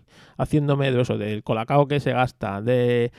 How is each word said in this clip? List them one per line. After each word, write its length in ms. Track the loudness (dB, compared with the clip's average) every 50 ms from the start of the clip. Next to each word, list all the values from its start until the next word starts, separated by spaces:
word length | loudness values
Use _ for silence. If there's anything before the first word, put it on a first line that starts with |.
| _ _ _ -20 -20 -20 -6
haciéndome 540 | -6 -4 0 0 0 2 2 0 0 0 0
de 100 | 2 0
eso, 160 | 0 0 -2
del 240 | -4 -4 -6 -6 -6 -4
colacao 440 | -4 -4 -4 -2 2 2 2 4
que 120 | 4 0 -2
se 120 | 0 0 0
gasta, 480 | 0 0 -2 -2 -8 -8 -8 -6 -4
de 500 | -2 0 0 2 2 2 2 0 0 -2 _